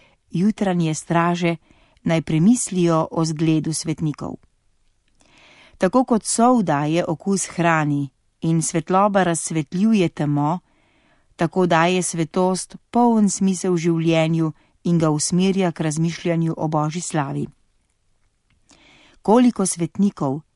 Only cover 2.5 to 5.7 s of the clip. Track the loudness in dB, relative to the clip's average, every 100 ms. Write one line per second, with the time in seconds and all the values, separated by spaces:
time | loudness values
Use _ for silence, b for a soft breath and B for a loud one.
2.5 | 2 0 0 2 2 0 -2 -4 -2 0
3.5 | 0 -2 -6 -6 -4 -4 -6 -10 -14 _
4.5 | _ _ _ _ _ _ _ b b b
5.5 | b b